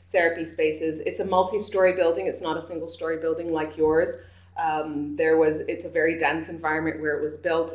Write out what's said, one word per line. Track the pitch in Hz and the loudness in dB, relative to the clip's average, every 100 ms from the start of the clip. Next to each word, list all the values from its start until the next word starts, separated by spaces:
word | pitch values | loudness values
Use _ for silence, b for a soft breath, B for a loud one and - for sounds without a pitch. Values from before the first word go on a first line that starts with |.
| _ | _
therapy | 190 170 170 160 | 2 2 0 -4
spaces. | - 156 156 160 156 - | 0 0 0 -2 -2 -4
It's | - | -4
a | 190 | 2
multi-story | 185 185 214 - 196 185 | 2 2 0 -2 4 4
building. | 185 190 - 190 | 4 2 2 -2
It's | - | -4
not | 170 165 | -4 -4
a | 165 | -6
single-story | 170 165 - 160 160 | -10 -10 -8 -6 -2
building | 160 160 170 | -2 -2 -2
like | 160 156 165 | -2 -4 2
yours. | 156 160 170 - B B B - | 4 4 2 -2 B B B -4
Um, | 165 156 156 147 147 147 | -2 -2 -4 -4 -4 0
there | 160 160 | 4 6
was, | 156 151 - | 4 2 -2
it's | 170 170 | -6 -4
a | |
very | 165 160 165 | 0 0 2
dense | 147 160 160 | 0 0 -4
environment | 170 165 156 160 156 | -6 -2 -2 -2 -2
where | 151 147 | -2 -2
it | |
was | 151 151 | -2 -4
built, | 180 165 165 | 0 0 0